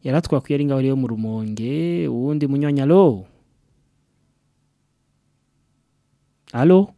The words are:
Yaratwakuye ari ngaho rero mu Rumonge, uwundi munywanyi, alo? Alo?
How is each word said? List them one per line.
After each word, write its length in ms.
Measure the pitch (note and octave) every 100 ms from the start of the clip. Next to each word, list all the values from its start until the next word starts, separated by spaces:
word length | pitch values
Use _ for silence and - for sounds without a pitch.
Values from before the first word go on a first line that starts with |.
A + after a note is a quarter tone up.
Yaratwakuye 520 | C3+ C#3 E3+ C#3+ - C#3+
ari 100 | C#3+
ngaho 160 | C3+
rero 140 | C3 C3+
mu 120 | B2+
Rumonge, 960 | A2+ A2 A2 A2 G#2+ A2+ C#3+ E3+ F3 D#3+
uwundi 400 | A#2+ C3 D3+ D3
munywanyi, 340 | C#3 D3 C#3+ C3+
alo? 380 | F3+ F#3 G#2+ F#2+ _ _ _ _ _ _ _ _ _ _ _ _ _ _ _ _ _ _ _ _ _ _ _ _ _ _ _ _ _ _ _ _ A#2
Alo? 380 | C#3+ F#3 G3+